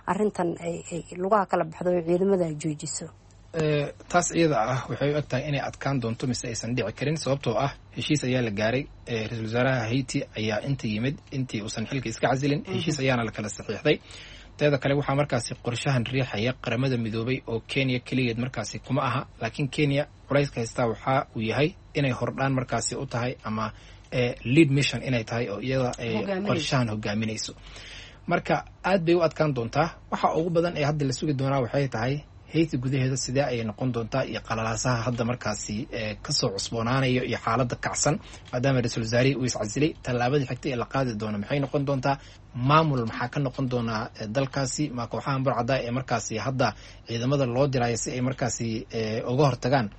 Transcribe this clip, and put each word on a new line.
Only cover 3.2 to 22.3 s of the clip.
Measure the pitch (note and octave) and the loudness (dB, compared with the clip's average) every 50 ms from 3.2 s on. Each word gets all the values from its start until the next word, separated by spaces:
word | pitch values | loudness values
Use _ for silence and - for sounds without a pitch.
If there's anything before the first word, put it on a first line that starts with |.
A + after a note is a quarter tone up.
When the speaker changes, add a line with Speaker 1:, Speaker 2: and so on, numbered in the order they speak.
| - - - - - - - | -20 -20 -20 -20 -18 -8 -2
Speaker 2:
Eh, | E3 D#3 D3+ D3+ D3 C#3+ C#3 - - - - | 0 2 2 2 2 0 -2 -6 -10 -6 0
taas | - F3 F3 E3+ | 2 2 2 2
iyada | - E3 E3 D#3+ D3 A2+ G#2+ | 4 4 4 6 6 4 2
ah | A#2+ B2 A#2+ A#2 - | 2 0 -2 -2 -4
waxay | C3 - C3+ C#3+ | -4 0 0 2
u | D3 D3+ | 2 0
eg | C#3+ - | 0 0
tahay | - - - D3+ | -2 -2 -2 0
inay | C#3+ C3+ | -2 -2
adkaan | - A#2+ - - - C#3 C#3 C3+ | -2 -4 -6 -4 -2 0 0 0
doonto | A#2 A2+ A2+ - - B2 | 0 -2 -2 -2 -2 -2
mise | A#2+ - - - | -2 -2 -4 -6
aysan | A2+ - - A2+ | -6 -6 -4 -4
dhici | A#2+ B2 A2 G2 A2+ | -2 -2 -2 -2 -4
karin, | - - C#3+ D#3 D#3+ | -2 -2 -2 -2 0
sababtoo | - C3 C3+ C#3 - - A2+ - | 0 0 0 0 0 0 0 2
ah | C3+ C3+ - - - - | 2 0 -2 -6 -14 -14
heshiis | - - A#2 - D#3 C#3+ C#3 | -8 -6 -2 0 0 2 2
ayaa | B2+ B2 B2+ | 2 2 2
la | B2 A2+ | 2 0
gaaray. | G#2 G2 G#2+ A2 A#2 C3 D3 D3+ - - - | 0 2 2 2 2 0 -2 -4 -8 -14 -8
Eh, | - B2 A2+ A2 G#2+ | -4 -4 -4 -4 -4
ra-iisul | A#2+ A2+ A2 | -4 -6 -4
wasaaraha | A2 A2 A#2+ B2 C3+ C3 B2+ A2+ G#2+ | -2 0 2 2 4 2 2 0 0
Haiti | A#2 C#3 C3 - - C#3+ - - - - | 0 0 0 0 -2 -4 -4 -4 -4 -2
ayaa | G#2+ G#2+ A2 - - | -2 0 0 -2 -2
inta | - C#3 C3 - A#2 | -2 -2 -2 -2 -2
yimid | G#2+ G#2 A#2 C3+ D3 - - - | 0 0 0 -2 -2 -4 -8 -8
intii | - C#3 C3 B2+ - A2+ | -6 -4 -4 -4 -4 -6
uusan | G2+ G#2 - - A2+ | -6 -4 -6 -6 -4
xilka | - - C#3 A#2+ A2+ | -4 -4 -4 -4 -4
iska | A2 - - B2+ | -2 0 2 2
casilin, | B2+ C3+ C3+ C#3+ C#3+ D3 - | 2 4 2 2 2 0 0
Speaker 1:
Mhm. | - F#3+ | -2 -4
Speaker 2:
heshiis | F#3 E3+ D#3+ D3+ - | -2 0 0 0 0
ayaana | C3+ C3 C3 B2 A#2 | 2 2 2 2 0
la | A2 | -2
kala | - - G#2+ G#2 | -4 -6 -6 -6
saxiixday. | - - - - G#2+ G2+ - D3+ D3+ - - - - - - - - - - - - | -8 -8 -6 -6 -6 0 2 2 2 2 0 -8 -16 -16 -16 -16 -18 -18 -20 -14 -4
Teeda | - D3 D3 C#3+ C3 | 2 2 4 4 4
kale | - C3+ C#3 | 2 2 2
waxaa | C#3+ C3+ - C#3 | 2 2 2 2
markaasi | C#3 D3 D3 - A#2+ A2 - - - - | 2 2 2 0 -2 -2 -2 -8 -8 -6
qorshahan | A#2+ A#2+ A#2 - - C3+ B2+ A2+ - | -4 -4 -2 0 0 2 2 0 0
riixaya | - C3+ C3 - - G2+ G#2 B2 B2+ - | 0 0 -2 -2 -2 -2 -2 -2 -2 -2
Qaramada | - - A#2 A#2 C3 C3+ C3 A#2 | -4 -2 0 0 2 2 0 0
Midoobay | A#2 A2+ G#2 A2+ A2+ A#2+ C3 B2 - - | 0 -2 -2 -2 -2 -2 -2 -2 -2 -4
oo | A2+ A2+ - - | -6 -6 -4 -4
Kenya | - C#3 C3+ C3 B2+ B2+ | -2 0 2 2 0 -2
keligeed | - - - B2+ B2+ A#2+ A2+ A2+ | -2 -2 0 0 2 2 0 -2
markaasi | A#2+ B2+ - - - - - G#2+ | -2 -4 -4 -4 -6 -6 -8 -10
kuma | - - C3 C#3 C#3+ | -6 -2 -2 0 0
aha, | C3 B2 F3 - - - - | 0 0 -2 -4 -6 -8 -6
laakiin | - E3+ - - D3+ C3 | -6 -6 -4 -4 -4 -2
Kenya | - - D3+ C#3+ C#3 C#3 D3 - - - - - | 0 2 2 2 2 2 0 -2 -6 -14 -4 0
culayska | - C#3+ C#3+ C#3+ - - | 2 2 2 2 0 -4
haystaa | A#2 A2+ - - B2+ A#2 | -4 -4 -2 0 0 0
waxa | G#2+ - - - C3 C3+ D3 - - | 0 0 0 0 2 2 0 -2 -4
uu | C3 | -4
yahay | G#2+ A2 G#2+ A#2+ C#3+ D#3+ G3 - - - - | -2 -2 0 2 0 0 0 -4 -14 -8 -2
inay | - C#3+ C3+ | 0 0 0
hordhaan | A#2+ - - A2+ | 0 0 -2 -4